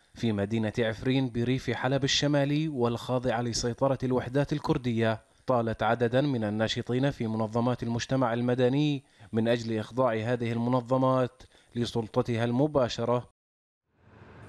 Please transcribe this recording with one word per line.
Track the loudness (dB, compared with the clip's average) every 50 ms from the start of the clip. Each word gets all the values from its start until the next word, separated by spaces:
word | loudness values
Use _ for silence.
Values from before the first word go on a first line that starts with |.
| _ _ -8
في | -2 -2 0
مدينة | 0 0 0 0 0 0 -2 0 0 0
عفرين | 0 -2 -2 -2 -2 0 2 2 0 0
بريف | -2 -2 0 0 0 -2 -2 -4
حلب | -4 -2 -2 -2 0 0 0
الشمالي | 0 0 2 2 2 2 2 2 2 0 0 -2 -2
والخاضعة | 0 0 0 0 0 -2 -4 -2 -2 0 0 0 -2 -2
لسيطرة | -2 -2 -4 -2 -2 -2 -2 0 0 0 0 0
الوحدات | -2 0 0 -2 -2 -2 0 0 0 0
الكردية، | -2 -4 0 0 -2 0 0 -2 0 2 2 2 0 -2 _ _ _ _ -2
طالت | 0 2 2 2 0 0 0
عددا | 2 2 2 2 2 2 2 2
من | 2 2 0 0 -2
الناشطين | -2 0 0 0 0 0 -2 -2 -2 0 0 0 0
في | -2 -2 -4
منظمات | -2 -2 -2 -2 -2 0 0 0 0 0 -2
المجتمع | -2 -4 -2 -4 -2 -2 0 0 2 0 0
المدني | 0 0 0 2 2 2 2 4 2 2 2 0 -2 -6 _ _ -20 -12 -4
من | -2 0 2 2
أجل | 2 0 0 -2 -2 -4
إخضاع | -4 -4 -2 0 2 2
هذه | 2 0 0 0 -2 0 0 -2
المنظمات | -2 0 0 0 0 0 0 0 0 2 2 2 2 2 0 -2 -4 -12 -20 -20 _ _ _ _ -4
لسلطتها | -4 -2 -2 -2 -4 -4 -2 -2 -2 0 0 0 0 0
المباشرة. | 0 2 2 0 2 2 0 0 0 -2 -4 -2 0 0 -2 -2 -8 _ _ _ _ _ _ _ _ _ _ _ _ _ _ _ -20 -20 -20 -20 -20 -20 -14 -6